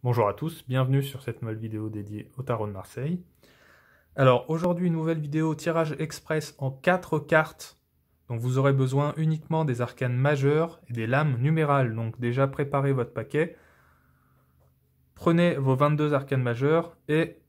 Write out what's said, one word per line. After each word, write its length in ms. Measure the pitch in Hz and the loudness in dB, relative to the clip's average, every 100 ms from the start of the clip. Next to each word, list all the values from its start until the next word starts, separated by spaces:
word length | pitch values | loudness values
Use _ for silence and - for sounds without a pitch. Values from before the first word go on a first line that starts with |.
Bonjour 240 | 123 120 104 | 0 2 2
à 60 | |
tous, 340 | 101 156 170 - | 2 -6 -8 -4
bienvenue 340 | 127 131 135 | -2 2 0
sur 200 | 139 - | 0 -8
cette 200 | - 110 | -10 -10
nouvelle 180 | 113 110 | -8 -8
vidéo 280 | 110 107 107 | -8 -8 -8
dédiée 420 | 107 104 104 - - | -8 -10 -12 -12 -14
au 80 | |
tarot 240 | 127 117 107 | -4 -4 -4
de 60 | |
Marseille. 500 | 98 92 - 135 175 180 _ - _ - - _ _ _ - | -8 -12 -8 -6 -6 -8 _ -20 _ -20 -20 _ _ _ 2
Alors 320 | 135 123 - | 4 4 2
aujourd'hui, 380 | 160 180 175 180 | -2 0 2 0
une 60 | |
nouvelle 280 | 160 160 160 | 0 0 -2
vidéo 340 | 151 151 160 151 | -2 -2 0 -2
tirage 400 | - 165 160 151 | -2 0 0 -2
express 580 | 156 - - 156 151 - | -6 -8 -4 -4 -4 -6
en 140 | 135 | -6
quatre 480 | 135 - 180 180 156 | -2 0 0 0 -4
cartes. 600 | 151 160 156 - - _ _ _ _ _ _ | 2 2 2 -6 -20 _ _ _ _ _ _
Donc 140 | 117 | -4
vous 160 | 123 127 | -2 2
aurez 160 | 135 | 4
besoin 400 | 139 131 135 147 151 | 4 2 2 0 0
uniquement 480 | 160 156 - 160 | 0 0 -2 -2
des 160 | 156 120 | 0 0
arcanes 380 | 120 - 127 123 | -4 -4 -2 0
majeures 640 | 139 147 135 147 165 - - | 2 2 2 2 0 -4 -10
et 20 | |
des 160 | 117 113 | -6 0
lames 300 | 135 156 120 | 2 2 2
numérales. 580 | 135 160 151 139 127 113 | 2 2 2 2 2 -2
Donc 240 | 113 113 | -6 -4
déjà 300 | 120 123 139 | -2 0 0
préparez 420 | 139 139 143 139 | 0 -2 0 0
votre 220 | 135 117 | 0 -2
paquet. 420 | - 113 147 170 - _ _ _ _ _ _ _ _ _ _ _ _ _ _ _ - | -6 -4 -2 -2 -4 _ _ _ _ _ _ _ _ _ _ _ _ _ _ _ -4
Prenez 400 | - 170 175 143 | 0 4 4 2
vos 220 | 135 131 | 0 2
vingt-deux 360 | 147 147 151 | 2 2 2
arcanes 300 | 143 139 131 | 0 0 -2
majeures 540 | 123 117 139 160 165 - - | 0 0 2 2 0 -12 -2
et 300 | 151 160 - | 0 0 -6